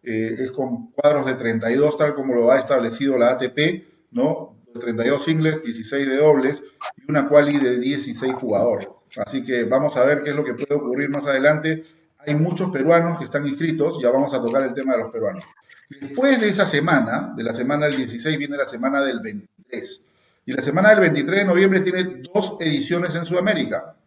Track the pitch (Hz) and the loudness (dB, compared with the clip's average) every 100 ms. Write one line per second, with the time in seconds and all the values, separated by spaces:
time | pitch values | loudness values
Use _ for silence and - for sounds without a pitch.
0 | 120 110 113 113 131 - 127 117 - - | -4 -4 -4 -4 -6 -4 -6 -6 -8 2
1 | 147 147 131 120 117 113 113 131 151 151 | 2 4 0 -2 -2 -2 0 2 2 2
2 | 151 143 135 120 117 135 131 135 113 - | 0 0 0 4 6 4 4 0 0 -2
3 | 139 127 120 127 123 147 156 185 - _ | 0 2 2 2 -2 0 -2 -2 -12 _
4 | _ 120 143 - - - _ 117 120 110 | _ -2 -2 -2 -8 -18 _ -10 -6 -2
5 | 120 143 - 156 156 156 120 113 110 139 | 0 0 0 0 0 0 -8 -10 -6 -4
6 | 139 135 151 139 131 147 - _ - - | -2 4 4 6 2 -2 -12 _ -14 -12
7 | - 147 143 147 143 143 127 123 127 139 | -2 0 6 6 6 2 2 2 -2 -4
8 | 131 113 131 127 123 101 120 104 - - | -6 -4 -4 -4 -2 0 2 0 -6 -16
9 | _ - 101 135 127 123 113 131 147 127 | _ -10 -6 -6 -4 -2 0 0 0 2
10 | 131 147 147 143 131 117 - 143 123 131 | 2 2 0 -4 -4 -6 -4 -2 -2 -4
11 | 143 143 139 135 147 156 160 160 - _ | -2 -4 -2 4 4 4 -2 -4 -8 _
12 | _ _ 151 147 175 180 185 139 143 170 | _ _ -2 0 0 0 -2 0 4 4
13 | 170 160 123 143 143 143 160 160 151 160 | 4 -4 -4 -4 -4 -4 -4 0 -2 0
14 | 123 131 143 135 117 135 135 127 131 117 | 2 2 0 -2 0 0 -2 -4 -2 -2
15 | 110 117 104 92 - _ _ - _ - | -2 -4 -6 -6 -16 _ _ -20 _ -18
16 | 139 143 277 254 208 185 196 143 160 143 | -10 0 2 4 2 2 2 2 2 2
17 | 113 117 95 - 113 113 127 147 147 135 | 2 -4 -6 -6 -6 -4 -2 0 0 0
18 | 120 117 156 147 143 143 135 117 135 139 | -4 -6 -4 -4 -4 -4 -4 -4 -2 0
19 | 139 117 110 104 - _ _ 233 - - | -2 -4 -8 -12 -16 _ _ -12 -12 -16
20 | _ _ _ _ - 127 147 156 208 214 | _ _ _ _ -8 -6 -2 4 6 6
21 | 170 143 143 190 196 175 190 190 185 185 | 4 2 0 0 2 4 4 4 0 -2
22 | 185 127 131 208 190 - 165 143 139 175 | -4 -8 -4 -4 -4 -4 -2 -2 -2 -2
23 | 175 160 160 180 202 175 123 101 - - | -2 -4 -2 0 0 0 -2 -6 -8 -20